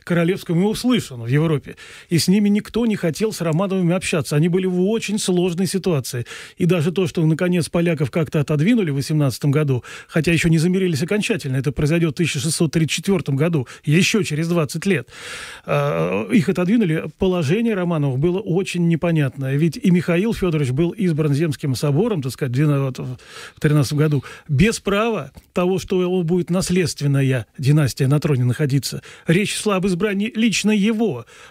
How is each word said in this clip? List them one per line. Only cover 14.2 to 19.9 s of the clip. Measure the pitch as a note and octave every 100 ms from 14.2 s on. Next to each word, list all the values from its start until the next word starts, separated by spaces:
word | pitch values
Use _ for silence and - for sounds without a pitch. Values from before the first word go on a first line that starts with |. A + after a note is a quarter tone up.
через | F3+ D3+ E3
двадцать | F3 D3+ E3 G3
лет, | D#3+ - - - - - - -
а, | C#3+ C#3+ E3 - - -
их | A3+ E3
отодвинули, | F3+ F3+ A#3+ G3 D#3 E3 -
положение | F#3+ F3+ C#3 G3 A#3
Романовых | G3 F3 E3 C#3+ B2+
было | E3+ F3+
очень | - E3+ F#3 F3 E3+
непонятное. | D#3+ F3 D#3+ C#3 C#3 C3 C#3
Ведь | E3 -
и | F#3+